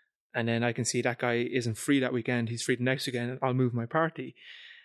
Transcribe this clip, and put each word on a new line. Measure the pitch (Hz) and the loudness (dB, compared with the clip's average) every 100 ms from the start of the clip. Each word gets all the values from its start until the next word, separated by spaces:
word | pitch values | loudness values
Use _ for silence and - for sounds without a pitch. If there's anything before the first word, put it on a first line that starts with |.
| _ _ _ | _ _ _
and | 123 117 | -2 0
then | 117 | 2
I | 120 | 2
can | 117 | 0
see | 113 123 | 0 0
that | 120 117 | 0 0
guy | 123 120 120 | 0 2 2
isn't | 127 117 107 | 0 0 -2
free | - 139 | 2 4
that | 127 | 4
weekend, | 127 113 123 113 | 0 0 0 0
he's | 117 | -2
free | - 123 | 0 0
the | |
next | 127 131 - | 2 0 -2
weekend, | 123 120 127 | -4 -4 -2
I'll | 131 | 0
move | 127 123 | 2 2
my | 117 117 | 0 -2
party." | 160 160 - 131 - - - - - | 0 0 -2 -12 -14 -20 -20 -20 -20